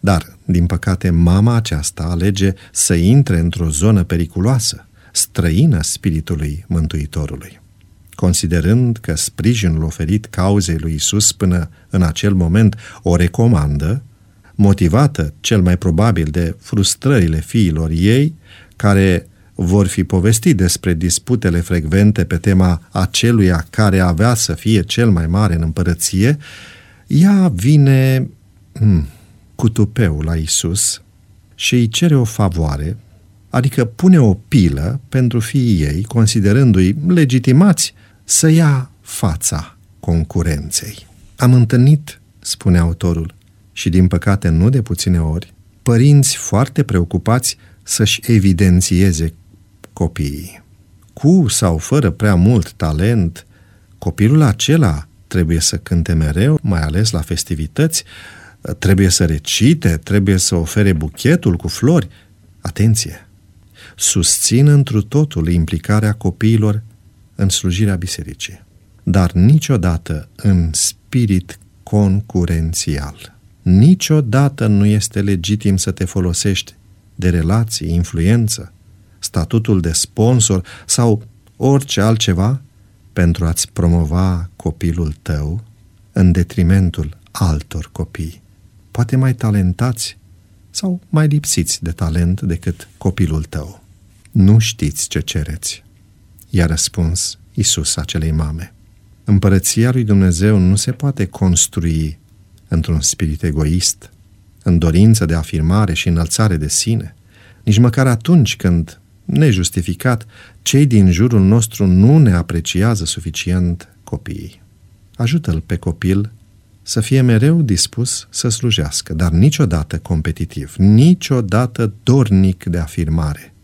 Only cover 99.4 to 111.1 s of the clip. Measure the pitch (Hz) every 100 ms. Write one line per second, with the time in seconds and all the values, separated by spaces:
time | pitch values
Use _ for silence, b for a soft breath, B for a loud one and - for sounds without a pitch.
99.4 | 98 95 - - 120 127 107 101 92 82
100.4 | 104 107 90 101 - - 143 135 95 -
101.4 | 95 85 - - 82 80 78 73 _ _
102.4 | _ _ _ 85 80 80 - - 82 78
103.4 | 85 76 76 87 - - - _ _ _
104.4 | _ _ - 85 82 80 107 110 85 82
105.4 | 76 80 78 98 101 82 - 82 82 -
106.4 | 110 82 73 - - 113 - _ b b
107.4 | b b - 104 120 117 131 117 113 175
108.4 | 120 - 92 85 78 - _ _ - 143
109.4 | 151 95 82 - 87 90 127 117 - B
110.4 | B B - 135 143 110 95